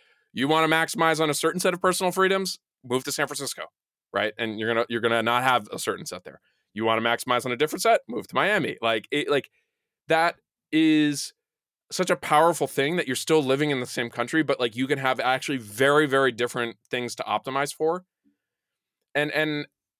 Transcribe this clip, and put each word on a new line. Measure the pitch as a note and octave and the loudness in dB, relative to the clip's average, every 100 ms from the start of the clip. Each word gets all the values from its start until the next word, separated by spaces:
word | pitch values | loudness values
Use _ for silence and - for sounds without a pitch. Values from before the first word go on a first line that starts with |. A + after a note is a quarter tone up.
| _ _ _ | _ _ _
you | G#2 C#3 | -4 0
wanna | D#3 D#3+ | 2 2
maximize | D#3+ D#3+ - E3 D#3 | 2 0 0 0 2
on | D#3 | 0
a | |
certain | C#3+ D#3+ F3+ | 0 -2 0
set | F#3 | -2
of | F3 | 0
personal | F#3 F3 F3+ | -2 0 -2
freedoms, | F3+ F#3+ G3 F#3 - _ _ | 0 2 0 -2 -8 _ _
move | B2 B2+ | -4 -4
to | C3+ | -2
San | C3+ C#3 | -4 -4
Francisco, | C#3+ C3+ - D#2+ _ _ _ _ | -4 -8 -10 -14 _ _ _ _
right? | G2+ G#2+ - | -2 -2 -2
And | A2+ G#2+ | -6 -4
you're | A2 | -2
gonna, | A#2 A#2 | 0 0
you're | A#2 | 0
gonna | A2+ A#2 | 0 2
not | A2+ B2 | 2 2
have | C3 B2 G#2 | 2 0 -2
a | F#2 | -8
certain | - F2+ E2+ | -6 -6 -8
set | F2+ | -12
there. | - C2+ _ _ _ | -14 -20 _ _ _
You | G#2 A2 | -4 0
wanna | A2 | 2
maximize | A#2 A#2 - B2 B2 | 2 0 0 -2 -2
on | |
a | A#2+ | -2
different | D3+ G3 | -2 0
set, | A3+ G#3+ - | 2 2 0
move | A#2+ - | -10 -4
to | B2+ | 0
Miami. | E3+ G#3 A#2+ - | 2 0 -2 -2
Like, | A2+ A2+ - | -2 -2 -2
it, | D3 C#3 | -4 0
like, | C#3+ - _ _ _ _ _ - | -2 -2 _ _ _ _ _ -2
that | D#3+ E3+ - _ _ - | 0 0 -2 _ _ -2
is | D#3 D#3+ D3+ D3 C#3+ - _ _ _ _ _ - | 2 4 4 2 -2 -8 _ _ _ _ _ -12
such | - F#3 | -4 -2
a | F3 | -2
powerful | - D#3 E3 E3 C#3+ | 2 6 6 4 -2
thing | - C#3 F3 | 0 0 0
that | B2+ | -2
you're | B2 | -4
still | - D#3 | 2 2
living | C3 C3+ D3+ | 4 2 0
in | C3+ | -2
the | B2 | -4
same | - A#2+ | -6 -6
country, | - A#2+ D#3+ | -4 -2 0
but, | C#3+ C#3 | 0 0
like, | B2 A2+ | 0 -2
you | C3 | -2
can | C#3+ | 0
have | C3+ C3 | 0 0
actually | B2 B2+ - C3+ | 0 0 -2 -6
very, | G#2 G#2 C3+ D3 D3+ | -6 2 4 6 4
very | C3+ C3+ | 4 2
different | A#2+ A#2+ B2+ A#2 - - | 0 -4 -2 -6 -8 -8
things | B2 A#2+ - | -6 -6 -6
to | |
optimize | - G#2+ - C3+ C#3+ - | -4 -2 -2 -4 -4 -2
for. | D#3 F3+ F#3 _ _ _ _ _ _ _ _ _ _ | -2 -2 _ _ _ _ _ _ _ _ _ _ _
And, | C#3 D3+ | -2 -2
and | D3 D#3 D3 D3 _ _ | -2 -2 -4 -8 _ _